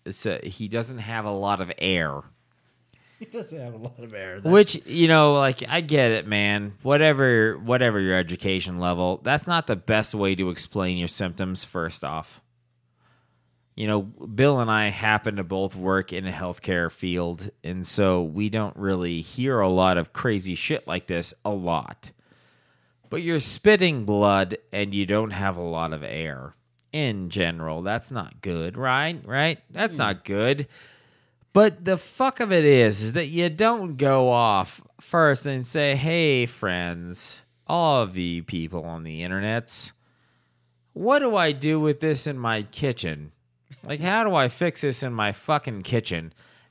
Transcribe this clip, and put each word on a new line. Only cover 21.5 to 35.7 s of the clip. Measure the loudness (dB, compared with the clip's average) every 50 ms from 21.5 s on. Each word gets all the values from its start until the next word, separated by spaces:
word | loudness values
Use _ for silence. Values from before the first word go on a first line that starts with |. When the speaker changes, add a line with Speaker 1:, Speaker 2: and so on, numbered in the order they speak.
Speaker 1:
lot. | -4 -4 -2 -2 -2 -2 -4 -6 -14 -18 -20 -20 -20 _ _ _ _ _ _ _ _ _ _ _ _ _ _ _ _ _ _ -8
But | -8 -6
you're | -2 -2 -2 -2
spitting | -2 -4 -4 2 4 6 6 6 6 2 2 0 0
blood | 0 2 4 6 6 6 4 2 0 -2 -8 _ _
and | -4 -4 -4 -2 -2
you | -2 0
don't | 0 0 0 0 -2
have | -4 -2 -2 -2 -2
a | -4
lot | -4 -4 -4 -4 -4 -4
of | -6 -8 -8
air | -8 -8 -8 -8 -8 -8 -10 -14 -16 -18 _ _ _ _ _ _ _
in | -6 -4 -2 -2 -2 -4 -6 -4
general. | -2 0 0 0 -2 -4 -6 -6 -6 -6
That's | -4 -4 -4 -4 -6 -8
not | -10 -10 -10 -10 -12 -12
good, | -8 -6 -4 -4 -4 -6 -6
right? | -4 -2 0 0 0 -2 -2 -6 -8 -10
Right? | -6 -2 0 0 0 -2 -4 _ _
That's | -6 -4 -4 -4 -2
Speaker 2:
Hmm. | -2
Speaker 1:
not | -2 -2 -2 -4 -6
good. | -6 -2 0 0 0 0 -2 -4 -10 -12 -20 -20 -20 -20 _ _ _ _ _ _ _ _ _ _ _ 6
But | 6 6 6 4 0 -2
the | -2 -2
fuck | -2 -4 -6 -4 -2 -2 0 0 -2
of | 0 2
it | 4 6 8
is, | 8 8 8 8 6 4 0
is | -2 -2 -2
that | -2 -4 -2
you | -2 0 0 0
don't | 0 2 2 2 2 0 -4 -6 -4
go | 0 2 4 4 4 4 4
off | 4 4 4 4 4 2 0 -2 -6 -18 -20 _ _ _
first | -8 -2 2 4 6 6 4 2 0
and | -4 -4 -4 -4
say, | -4